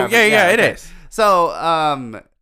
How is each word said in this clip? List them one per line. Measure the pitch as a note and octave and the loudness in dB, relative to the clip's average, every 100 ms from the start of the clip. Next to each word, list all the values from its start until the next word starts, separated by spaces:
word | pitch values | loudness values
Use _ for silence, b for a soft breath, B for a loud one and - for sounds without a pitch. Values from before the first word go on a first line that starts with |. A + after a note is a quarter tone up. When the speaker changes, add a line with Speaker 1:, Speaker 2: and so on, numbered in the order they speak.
| B2 | 4
Speaker 1:
graphic. | |
Speaker 2:
yeah, | A#3 G#3+ | 2 4
yeah, | A3 F3+ | 4 2
it | A3 | 2
Speaker 1:
okay. | F3+ | 0
Speaker 2:
is. | - B B B | -4 B B B
Speaker 1:
So, | - G#3+ F#3 E3+ | -2 2 2 0
um, | E2 D#3+ E3 D3+ C#3+ A#2+ A2 - _ | -2 -2 0 -2 -4 -8 -14 -20 _